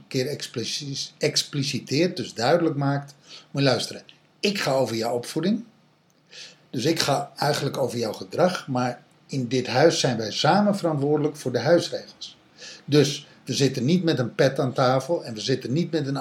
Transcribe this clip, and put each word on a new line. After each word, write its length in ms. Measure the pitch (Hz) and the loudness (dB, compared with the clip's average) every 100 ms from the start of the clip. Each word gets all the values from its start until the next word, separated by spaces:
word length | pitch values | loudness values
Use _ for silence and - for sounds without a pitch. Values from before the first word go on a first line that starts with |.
| - | -6
keer 200 | 135 123 | -4 -4
explici-, 840 | - - 120 107 - 143 135 - - | -4 -8 -8 -6 -6 -8 -8 -10 -4
expliciteert, 1000 | 151 - - 147 135 117 - 131 180 160 | -2 0 -2 -4 -4 -4 -2 0 0 -2
dus 160 | 113 | -8
duidelijk 420 | - 123 170 165 139 | -2 2 2 2 0
maakt, 380 | 139 139 - - - - - | -2 -2 -6 -16 -20 -20 -8
"Moet 100 | 143 | 0
je 40 | 139 | 2
luisteren, 320 | 117 - - - - _ _ | 2 0 -10 -18 -20 _ _
ik 200 | 202 196 | -4 -2
ga 120 | 156 | 0
over 240 | 135 120 113 | 0 0 -2
jouw 180 | 117 123 | -2 -4
opvoeding. 480 | - 180 180 220 - _ _ _ _ _ _ - - - _ | -4 -4 -2 -2 -6 _ _ _ _ _ _ -20 -20 -20 _
Dus 160 | 123 135 | -4 0
ik 140 | 165 | 2
ga 320 | - 135 - - | 2 0 -2 -2
eigenlijk 420 | 147 139 139 143 | -2 0 -2 -2
over 200 | 127 113 | -2 -2
jouw 160 | 110 | -4
gedrag, 540 | - 98 120 180 180 - | -6 -6 2 2 2 -4
maar 340 | 127 123 - - _ - | -2 -2 -4 -14 _ -8
in 200 | 139 117 | -4 -2
dit 200 | 127 - | -2 0
huis 320 | 120 160 156 | 4 6 6
zijn 180 | 139 113 | 0 0
wij 140 | 107 | -4
samen 440 | - 147 190 202 202 | 0 4 4 4 2
verantwoordelijk 580 | 165 147 143 151 147 - | 0 0 2 2 0 -2
voor 140 | 127 | -4
de 80 | 120 | 0
huisregels. 800 | 135 170 - - - - - - _ - - - - | 4 4 4 -6 -12 -16 -18 -18 _ -20 -20 -16 0
Dus 420 | 147 131 - - - - | 4 4 0 -12 -14 -6
we 80 | |
zitten 320 | 110 135 123 120 | 0 2 2 2
niet 180 | 180 | 2
met 160 | 165 143 | 2 0
een 160 | 117 - | 0 2
pet 240 | 135 139 | 2 2
aan 140 | 131 | -2
tafel 500 | 131 127 131 147 170 | 2 2 2 0 -4
en 100 | 120 | -4
we 80 | 107 | -6
zitten 320 | 104 131 113 | -2 -2 -2
niet 180 | 143 165 | -2 0
met 160 | 165 135 | -2 -2
een 80 | 139 | -4